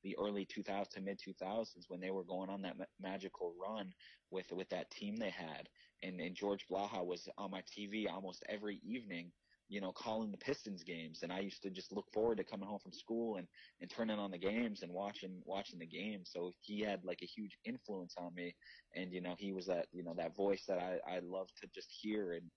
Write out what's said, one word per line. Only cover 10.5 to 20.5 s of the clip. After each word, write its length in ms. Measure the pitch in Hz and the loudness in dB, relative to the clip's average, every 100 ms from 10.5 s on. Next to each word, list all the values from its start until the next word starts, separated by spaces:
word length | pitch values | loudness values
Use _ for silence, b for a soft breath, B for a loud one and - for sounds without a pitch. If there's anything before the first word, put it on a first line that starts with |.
| 147 107 90 | 0 0 -4
games. 400 | 90 82 80 80 | -4 -4 -6 -4
And 100 | 85 | 0
I 80 | 95 | 0
used 220 | 98 - | 0 -2
to 80 | 98 | -4
just 220 | 92 - | -4 -4
look 180 | 95 - | -4 0
forward 260 | 107 117 107 | 4 6 6
to 60 | |
coming 240 | 90 98 98 | 2 -4 -2
home 120 | 104 | -4
from 120 | 95 | -6
school 440 | - - 117 113 98 | -8 -2 2 2 0
and, 100 | 87 B B - | -4 B B -12
and 100 | 90 | -6
turning 280 | - 113 104 | 0 2 4
on 140 | 101 | 2
the 60 | 90 | 2
games 440 | 95 117 117 101 | 4 4 4 0
and 100 | 87 | -2
watching, 480 | 90 101 104 95 90 | 0 0 -2 -6 -6
watching 340 | - 98 - 87 | -2 -2 -2 -6
the 80 | 82 | -6
games. 440 | 87 107 101 87 | -2 -2 -2 -4
So 200 | 87 90 - | -2 -2 -4
he 200 | - 104 | -4 0
had, 240 | 107 92 | 2 2
like, 160 | 90 87 | 0 -4
a 40 | 90 | -4
huge 320 | - 101 - | -6 -6 -6
influence 500 | 110 123 - 95 87 - | -6 -4 -4 -4 -4 -4
on 160 | 87 | -4
me. 200 | 87 87 - B B - | -2 -4 -6 B B -10
And, 180 | 90 92 | -4 -2
you 80 | 90 | 0
know, 140 | 90 87 | -2 0
he 140 | 101 | 0
was 140 | 92 92 | 0 4
that, 200 | 85 82 | 2 2
you 120 | 87 | -2
know, 100 | 85 85 | -2 2
that 180 | 82 95 | 2 4
voice 280 | 101 | 6